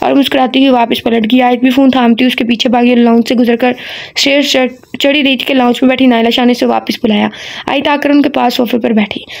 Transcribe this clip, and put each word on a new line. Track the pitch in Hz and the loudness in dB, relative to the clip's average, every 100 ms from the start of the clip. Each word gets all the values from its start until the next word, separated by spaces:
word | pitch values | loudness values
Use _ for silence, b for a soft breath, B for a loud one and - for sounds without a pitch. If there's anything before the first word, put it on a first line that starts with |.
और | 254 | 0
मुस्कुराती | 269 269 277 254 262 | 0 2 0 0 2
हुई | 269 | 2
वापस | 247 233 240 | 2 0 -2
पलट | 247 226 214 | -2 -2 2
गई। | 254 | 2
आयत | 247 247 | 2 2
भी | 254 | 0
फ़ोन | 254 269 | 2 2
थामती | 262 240 226 254 | 4 2 2 0
उसके | - | 0
पीछे | 233 226 247 | -2 -2 0
भागी | 240 247 | 2 2
और | 240 | 2
लाउंज | 233 233 233 | 4 2 2
से | |
गुजरकर | 247 240 233 254 247 B B B - | 0 0 0 0 -2 B B B -4
स्टेयर्स | 277 277 269 | 0 0 0
चढ़-, | 269 254 - - - | 0 -2 -6 -16 -4
चढ़ी | 277 294 | 0 2
रही | 277 | 0
थी | 262 | -2
कि | - | -2
लाउंज | 269 240 247 | 0 0 2
में | 262 | 0
बैठी | 262 262 | 2 2
नायला | 233 233 | 2 0
शाह | 233 | 0
ने | 247 | 0
उसे | 247 247 | 0 0
वापस | 226 - - | -2 -4 -4
बुलाया। | 220 208 214 B B B - | -2 -2 -2 B B B -6
आयत | 277 302 | -4 -2
आकर | 285 294 | -2 0
उनके | 285 277 | 2 0
पास | 262 247 | 0 -2
सोफे | 247 233 240 | -2 -2 -2
पर | 240 | 0
बैठी। | 220 208 - - B | 0 -2 -6 -14 B